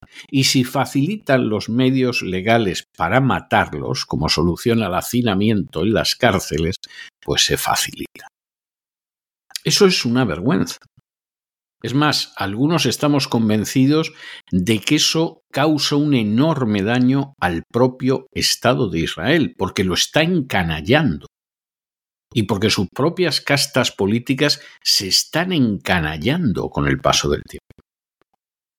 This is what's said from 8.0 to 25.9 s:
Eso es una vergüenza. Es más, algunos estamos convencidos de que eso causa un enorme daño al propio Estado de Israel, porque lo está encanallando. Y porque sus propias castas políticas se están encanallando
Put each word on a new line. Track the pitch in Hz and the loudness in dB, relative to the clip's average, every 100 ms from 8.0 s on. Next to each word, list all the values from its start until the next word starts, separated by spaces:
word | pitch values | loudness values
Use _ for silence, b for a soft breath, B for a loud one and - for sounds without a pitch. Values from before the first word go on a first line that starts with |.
| - - - _ _ _ _ _ _ _ _ _ _ _ _ - | -14 -16 -20 _ _ _ _ _ _ _ _ _ _ _ _ -8
Eso | - - 202 | -2 4 4
es | 180 120 | 2 0
una | 120 123 | 0 0
vergüenza. | 78 98 185 - - _ _ _ _ _ _ _ _ _ _ | -2 0 -2 -2 -8 _ _ _ _ _ _ _ _ _ _
Es | 113 127 | -4 0
más, | 151 131 - - | 0 0 -4 -6
algunos | 98 104 143 170 135 | -6 -2 0 2 0
estamos | - 151 143 135 | 0 0 0 0
convencidos | 123 113 107 98 - 131 151 160 - B B B | 0 2 0 0 2 4 2 0 -8 B B B
de | 92 90 110 | -2 0 0
que | - 151 | 2 0
eso | - 160 160 - _ | 0 0 -2 -6 _
causa | - 151 151 - 143 | -2 0 2 0 0
un | 147 | 2
enorme | 139 107 110 156 147 123 104 | 2 2 2 2 2 0 0
daño | 95 123 123 139 139 - | 2 2 4 2 0 -4
al | 90 85 - | -4 -4 -4
propio | 117 131 127 127 131 - | 2 2 2 -2 -2 -4
Estado | - 82 - 120 135 117 | -4 -2 0 2 2 0
de | 85 | 0
Israel, | 80 - 90 165 104 - | -2 -2 0 0 0 -2
porque | 95 - | -6 -2
lo | 92 87 | -2 0
está | - - | 0 0
encanallando. | 160 180 135 101 85 80 78 135 151 73 - _ _ _ _ _ _ _ _ _ _ | 0 0 0 0 0 -2 2 2 2 -2 -8 _ _ _ _ _ _ _ _ _ _
Y | - | -4
porque | 101 104 104 | -2 0 0
sus | - 95 | 0 -2
propias | - 143 170 175 143 | 0 -2 0 -2 -2
castas | - 143 - - 117 | 0 0 0 0 -2
políticas | - 98 113 123 135 147 - B B | 0 -2 0 -2 0 0 -2 B B
se | - - 95 | -2 -2 0
están | - - 151 180 | -2 -2 -2 -2
encanallando | 180 120 98 - | 2 2 0 0